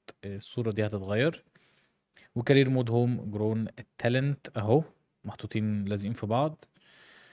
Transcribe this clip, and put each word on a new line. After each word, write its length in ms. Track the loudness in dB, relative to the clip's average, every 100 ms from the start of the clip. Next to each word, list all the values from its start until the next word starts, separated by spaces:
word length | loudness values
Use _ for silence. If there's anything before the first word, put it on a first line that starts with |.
| -20 -16
آه، 120 | -12 -10
الصوره 340 | -8 -4 -2
دي 160 | 0 -2
هتتغير. 580 | -2 -2 2 0 -2 _ _ _ _ _ _ _ -20 -10
وكارير 360 | -4 4 6 6
مود 200 | 2 2
هوم 400 | 2 2 0 -4
جرون 360 | -2 0 0 -4 -10 -18 -2
تالنت 480 | 0 2 0 -4 -8 -4
اهو، 260 | 4 4 2 _ _ _
محطوطين 600 | -14 -12 -6 -2 -2 -2
لازقين 280 | -2 -4 -4
في 140 | -4 -2
بعض. 380 | 0 0 -4 -20 _ _ -20 -20 -20 -20